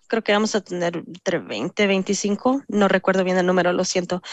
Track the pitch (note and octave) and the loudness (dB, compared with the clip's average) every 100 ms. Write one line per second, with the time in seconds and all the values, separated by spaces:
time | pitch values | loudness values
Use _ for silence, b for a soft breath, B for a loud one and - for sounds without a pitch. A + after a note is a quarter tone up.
0 | - A3+ - G#3 G#3+ G#3+ - F3+ F3 E3+ | -6 -4 0 2 2 -2 -4 -4 -2 -4
1 | - E3 - E3+ F2+ A2 D3+ - G#3 G3 | -8 -10 -4 -4 -4 -6 -6 0 0 2
2 | F#3+ G3 G#3 G3+ B3+ C4+ - G#3 G3 F#3+ | 0 -2 -2 -2 0 -2 -2 2 4 2
3 | F#3+ F#3+ F#3 F#3 F3+ F#3 F3 F3+ F3+ F#3 | 2 2 2 2 2 4 2 2 0 -2
4 | F3+ F3+ B | -2 -4 B